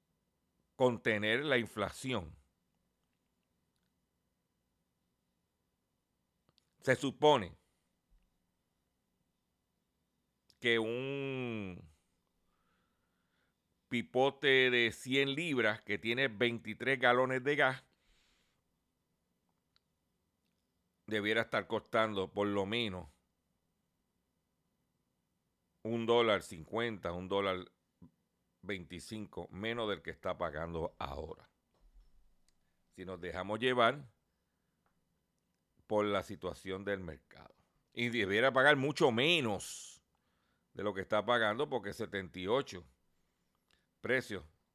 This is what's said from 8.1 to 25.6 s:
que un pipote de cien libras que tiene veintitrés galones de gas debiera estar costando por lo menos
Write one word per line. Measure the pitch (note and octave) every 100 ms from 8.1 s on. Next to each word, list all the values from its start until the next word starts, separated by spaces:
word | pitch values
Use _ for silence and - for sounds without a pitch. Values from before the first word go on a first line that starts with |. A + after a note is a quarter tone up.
| _ _ _ _ _ _ _ _ _ _ _ _ _ _ _ _ _ _ _ _ _ _ _ _ _
que | A#2+ A#2
un | A2 A#2+ C3+ C#3 C3+ C3 B2 A2 F#2+ F2 D#2+ _ _ _ _ _ _ _ _ _ _ _ _ _ _ _ _ _ _ _ -
pipote | A#2+ A#2 B2+ C#3 C3+ D3 C3 B2+
de | B2 A2+
cien | - B2+ C3+ C#3
libras | C3+ E3+ C3 A2 G#2+
que | - G2+
tiene | A#2 A#2+ C3+
veintitrés | G2+ A#2+ A#2 G#2+ G#2+ B2 C3+
galones | B2 B2 C3 C3
de | B2+ D3
gas | C3+ C3 - _ _ _ _ _ _ _ _ _ _ _ _ _ _ _ _ _ _ _ _ _ _ _ _ _ _ _ _ _ _ _ -
debiera | G#2+ G2+ A2
estar | A2+ A2+ F#2+
costando | A2 - A2+ A2 G2+ F#2+
por | G2+ G#2
lo | G2+ F#2+
menos | A#2 A2+ F2+ D2+ _ _ _ _ _ _ _ _ _ _ _ _ _ _ _ _ _ _ _ _ _ _ _ _ _